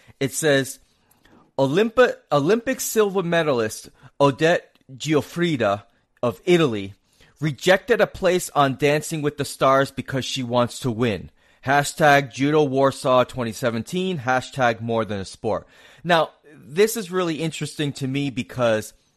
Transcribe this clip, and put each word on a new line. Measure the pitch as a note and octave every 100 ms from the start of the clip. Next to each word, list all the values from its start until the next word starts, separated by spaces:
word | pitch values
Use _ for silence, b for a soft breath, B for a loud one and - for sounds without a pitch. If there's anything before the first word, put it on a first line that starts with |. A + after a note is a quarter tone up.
| b b
It | C3+
says, | - D#3 C#3 C3 - _ b b b b b b -
"Olympi-, | C3+ E3 A3+ B3 A#3+ - _
Olympic | D3 C#3+ A#3 C4+ B3+
silver | - A3 G#3 F#3+
medalist | E3+ E3+ D3+ B2 G#2+ - - b B2+ _
Odette | C#3+ A#2+ D#3+ F3 - _ _ C3
Giuffrida | C#3+ D3 - E3+ F3 C#3+ G#2 G2+ - _ _ _
of | A#2+ -
Italy | - F3 D3+ G#2+ G2 - b b b _
rejected | D#3 C3+ F3+ F#3+ - G#3+
a | G3
place | - F#3 F3+ -
on | D3 C#3 B2
Dancing | C#3+ D3+ - D#3+
with | D3 C#3+
the | C3
Stars | - C#3 C3+ C3+
because | - - C3+ A#2+
she | -
wants | A#2+ B2 A#2+ -
to | C3
win. | G#2+ B2 F#2 D2+ _ b b C3
Hashtag | C#3+ C#3+ - D#3 C#3+ C3+
Judo | A#2 C#3 D#3
Warsaw | C#3+ C3 C3+ - C#3 B2+
twenty | B2 C3 A2+
seventeen, | G#2 B2 A2+ A2 F3+ F#3 E3+
hashtag | A#2+ B2+ - - A#2+ A2
more | A#2 A2+ G#2
than | G2+
a | F#2+
sport." | - A2+ F#2 - B B B
Now, | E3 E3 D3+ _ _
this | - - D#3 G#3+ A#3
is | E3+
really | F#3 F3 D3
interesting | D#3+ - D3 - D3
to | - C3
me | C#3 C#3+
because | A#2+ A#2+ - A#2+ A2 G#2+ - _